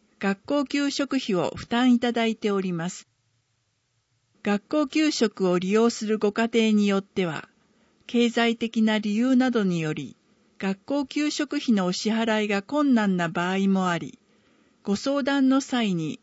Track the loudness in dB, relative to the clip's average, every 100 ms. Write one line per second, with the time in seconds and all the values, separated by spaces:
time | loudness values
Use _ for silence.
0 | _ -6 -4 -4 -2 -2 -2 -2 -2 -2
1 | -2 -2 -2 0 0 -4 -4 0 4 4
2 | 2 0 -2 -2 -2 -2 -2 -4 -6 -10
3 | -16 _ _ _ _ _ _ _ _ _
4 | _ _ _ _ -2 -2 0 -2 0 0
5 | 0 2 0 0 0 0 2 2 2 0
6 | -2 0 0 0 0 2 4 4 4 0
7 | -2 -4 -4 -4 -12 _ _ _ _ _
8 | -4 0 2 2 0 0 -2 0 2 2
9 | 0 0 2 4 4 2 0 0 -2 -4
10 | -8 -14 _ _ _ -8 -6 -6 -4 -4
11 | -4 -4 -4 -4 -4 -4 0 0 0 -2
12 | -2 -2 0 0 0 -2 -2 0 2 4
13 | 2 0 0 -2 -2 0 2 2 0 -2
14 | -6 -14 _ _ _ _ _ _ -4 -4
15 | 0 0 0 2 4 2 0 -2 0 -2
16 | -4 -8